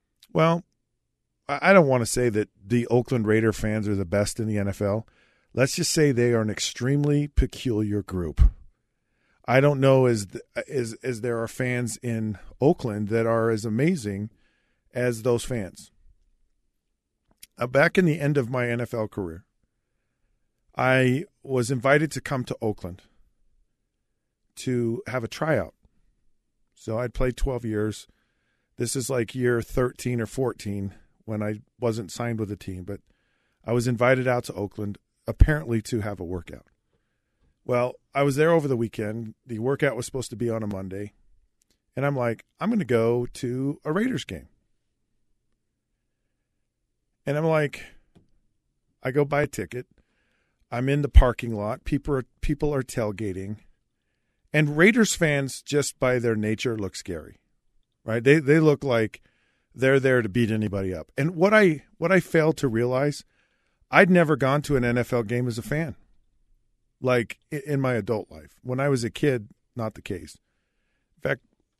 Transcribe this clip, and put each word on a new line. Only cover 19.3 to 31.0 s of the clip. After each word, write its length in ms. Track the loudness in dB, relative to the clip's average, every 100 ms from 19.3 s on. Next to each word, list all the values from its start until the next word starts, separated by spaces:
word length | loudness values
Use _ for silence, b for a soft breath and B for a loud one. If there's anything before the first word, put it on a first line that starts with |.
| -10 -16 _ _ _ _ _ _ _ _ _ _ _ _ -2
I 500 | 2 4 4 0 -4 _
was 260 | -4 -2 0
invited 400 | 0 2 2 2
to 80 | -6
come 220 | -6 -6 -6
to 120 | -6
Oakland 440 | -4 -4 -8 -14 _ _ _ _ _ _ _ _ _ _ _ _ _ _ _ -10
to 480 | -4 -2 -2 -4 -6
have 180 | -8
a 40 | -6
tryout. 480 | -4 0 0 -2 -10 _ _ _ _ _ _ _ _ _
So 240 | _ -8 -4
I'd 160 | -4
played 240 | 0 -2 0
twelve 260 | -2 -2
years. 440 | -2 -2 -2 -4 -12 _ _ _ _ _ _ -6
This 180 | -4 -4
is, 120 | -2
like, 280 | -2 -2 0
year 260 | 0 0
thirteen 580 | 0 -2 -2 -2 -4 -2
or 60 | -4
fourteen 720 | -2 -4 -4 -8 -6 -8 -10